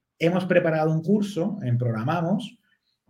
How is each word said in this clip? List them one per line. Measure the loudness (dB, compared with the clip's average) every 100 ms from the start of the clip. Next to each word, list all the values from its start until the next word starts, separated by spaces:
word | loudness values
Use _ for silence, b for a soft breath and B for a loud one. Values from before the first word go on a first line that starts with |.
| _ _
hemos | 0 0 2
preparado | 2 2 2 2
un | 0
curso | 2 0 0 -4 -4 -4
en | -2 0
Programamos | 0 -2 -2 -2 0 -2 -4 -14 _ _ _ _ _